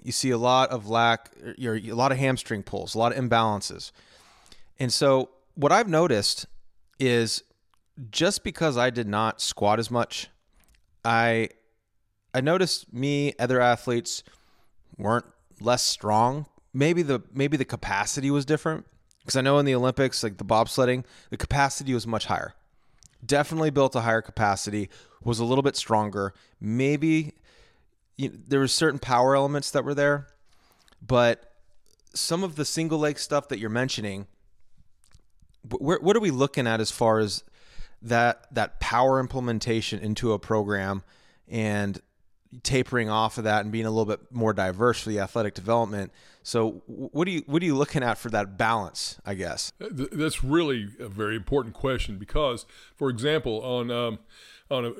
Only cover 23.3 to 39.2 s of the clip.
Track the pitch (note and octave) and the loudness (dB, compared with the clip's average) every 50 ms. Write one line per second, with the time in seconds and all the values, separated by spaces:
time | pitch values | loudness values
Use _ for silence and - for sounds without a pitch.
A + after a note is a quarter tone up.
23.3 | C#3+ C#3+ D3 - D#3+ D#3+ D#3+ D#3 C3+ C#3+ C3+ C3 - B2 A2+ A#2 A2+ A2+ - - | 2 2 2 0 -2 0 0 2 2 4 2 2 2 0 0 2 2 0 0 -2
24.3 | - - A2 G2+ G2 F#2+ - G#2+ G#2 G#2 G2+ - - - - _ _ - - A#2+ | -2 0 2 2 2 0 -2 -4 -4 -4 -4 -6 -10 -16 -20 _ _ -8 -4 -2
25.3 | A#2 A2 A#2 A#2 C3 C3+ C3+ C#3 - - - - A2+ G#2+ G#2+ G#2 F#2+ G#2 G2 G2 | -2 0 0 2 2 2 2 2 0 -2 -2 0 2 2 2 0 -2 -4 -4 -4
26.3 | - _ _ _ _ - G#2+ G#2+ A2 B2 C3+ C#3 D3 C#3+ D3+ D#3+ D#3+ D#3+ D#3 D3+ | -6 _ _ _ _ -10 -6 -4 -2 0 0 0 0 0 2 2 2 2 0 -4
27.3 | - _ _ _ _ _ _ _ _ _ _ _ _ _ _ _ _ - C3+ - | -8 _ _ _ _ _ _ _ _ _ _ _ _ _ _ _ _ -8 -6 -6
28.3 | - A2+ A2+ G#2+ C#3 C#3 C3+ B2+ - - D#3+ D#3+ C#3 C#3 - - B2+ A#2+ B2+ C3+ | -8 -10 -4 0 2 2 2 2 2 2 2 2 2 0 -2 2 4 4 6 6
29.3 | C#3 C#3 C#3 C#3 D3 C#3+ C3+ - - C#3+ B2 C3+ C#3+ C#3+ C#3+ D3 D3 C#3+ C#3 - | 4 4 2 2 0 -2 -4 -2 -2 -2 -2 -2 0 2 2 2 2 0 -2 -8
30.3 | _ _ _ _ _ _ _ _ _ _ _ _ _ _ - G#2+ B2+ A#2+ A#2+ A#2 | _ _ _ _ _ _ _ _ _ _ _ _ _ _ -4 2 4 4 6 4
31.3 | A#2 - - - - - _ _ - - - _ _ _ _ _ - - - - | 4 0 -4 -18 -20 -20 _ _ -20 -20 -20 _ _ _ _ _ -8 -6 -4 -2
32.3 | E3 F3 G3 F#3 D3+ D3+ C#3+ - - E3 E3 E3 D#3+ D#3 D3+ D3+ C#3 - - - | -2 -2 -2 -4 -4 -4 -4 -4 -2 -2 -2 0 0 0 0 0 0 -2 -4 -2
33.3 | D3 C#3+ C#3 - C3+ G2+ A2+ G#2+ G#2+ A#2+ C3 C3 - - G#2+ G2+ F#2+ G2 G2 - | -2 -2 -2 -2 -6 -6 -4 -2 -2 -2 -2 -2 -2 -4 -6 -6 -8 -10 -12 -14
34.3 | _ _ _ _ - - - - - - - - - _ _ _ - - _ _ | _ _ _ _ -20 -20 -20 -20 -20 -20 -20 -20 -20 _ _ _ -20 -20 _ _
35.3 | _ _ - - _ _ - A2+ - - B2+ C#3+ F#3 - - F3+ G#3 A3+ G#3+ F3+ | _ _ -20 -20 _ _ -12 -8 -8 -4 0 0 0 2 4 4 4 4 4 2
36.3 | C3+ B2+ C#3 C#3+ - D3 B2+ A#2 A2+ A2 A2 - - - B2 A2+ A2 A2 G#2+ G#2 | 2 2 2 2 2 0 0 0 0 0 0 -2 0 2 4 4 4 4 2 0
37.3 | - - - - - - - - - - - - - - - A2+ A#2 A#2 A#2+ A#2+ | -2 -6 -10 -14 -20 -20 -20 -14 -12 -10 -10 -10 -12 -12 -6 -2 2 2 2 2
38.3 | - - - - C3 A#2 G#2 - - - - - A#2 A#2+ B2+ C3+ C3 C3 | 0 -2 -6 -8 -4 -4 -4 -2 -4 -6 -4 0 2 4 4 4 4 2